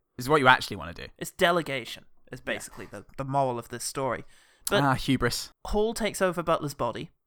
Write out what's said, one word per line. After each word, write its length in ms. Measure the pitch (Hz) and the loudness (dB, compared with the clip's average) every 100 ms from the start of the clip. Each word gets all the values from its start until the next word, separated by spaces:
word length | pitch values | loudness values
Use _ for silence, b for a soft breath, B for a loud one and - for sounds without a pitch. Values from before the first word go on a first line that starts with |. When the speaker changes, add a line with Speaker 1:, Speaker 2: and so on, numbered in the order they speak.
| _ - | _ -8
Speaker 1:
This 100 | 127 | 2
is 20 | |
what 120 | 151 | 6
you 60 | 127 | 8
actually 300 | 127 - 101 | 8 4 -8
wanna 180 | 78 | -10
do. 120 | 85 - - | -12 -14 -12
Speaker 2:
It's 140 | - | -12
delegation 720 | - 175 175 151 135 113 - - - - | 0 2 2 -2 -6 -8 -14 -18 -20 -18
is 80 | 131 | -12
basically 460 | - 104 - - 92 | -8 -8 -10 -14 -14
the, 180 | 101 98 - | -14 -12 -10
the 60 | |
moral 320 | 135 139 135 120 | -4 0 0 -2
of 120 | 117 | -8
this 160 | 120 | -10
story. 400 | - - 135 107 b b b b - | -8 -4 -4 -4 b b b b 0
But 140 | 107 | 2
Speaker 1:
Ah, 120 | 139 | 2
hubris. 560 | 127 - 131 - - - _ - | 2 2 2 2 -2 -8 _ -2
Speaker 2:
Hall 260 | 208 214 | 0 0
takes 260 | 220 208 - | 0 -4 0
over 220 | 190 175 | 0 0
Butler's 320 | 170 160 143 | 0 0 -2
body. 380 | - 120 107 - _ | -4 -4 -4 -10 _